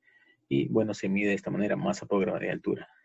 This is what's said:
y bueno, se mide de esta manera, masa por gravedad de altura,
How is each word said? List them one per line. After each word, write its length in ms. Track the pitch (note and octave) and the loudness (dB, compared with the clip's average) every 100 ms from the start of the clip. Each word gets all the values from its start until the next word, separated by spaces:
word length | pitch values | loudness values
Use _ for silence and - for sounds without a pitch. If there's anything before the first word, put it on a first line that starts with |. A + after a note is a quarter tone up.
| _ _ _ _ - | _ _ _ _ -2
y 200 | C3+ C3 | 0 2
bueno, 260 | A#2 G#2+ | 2 2
se 140 | G#2 G2+ | 0 0
mide 200 | G2 G#2 | 2 2
de 60 | |
esta 160 | G2 - | 0 -2
manera, 260 | G2 G2+ G2 | -2 0 0
masa 300 | F#2+ G2 - | 0 -2 0
por 140 | G2+ | 0
gravedad 260 | F#2 F2+ F#2+ | 2 0 -2
de 40 | |
altura, 380 | F2 - - - _ | -4 -2 -4 -6 _